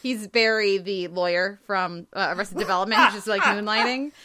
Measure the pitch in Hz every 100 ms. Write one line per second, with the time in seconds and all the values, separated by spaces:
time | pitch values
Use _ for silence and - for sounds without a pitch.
0 | 254 233 208 233 220 220 208 196 180 190
1 | 175 175 180 175 190 202 - 196 180 170
2 | - - 180 175 208 - 190 185 202 214
3 | 311 208 220 202 302 202 214 220 233 254
4 | 294 -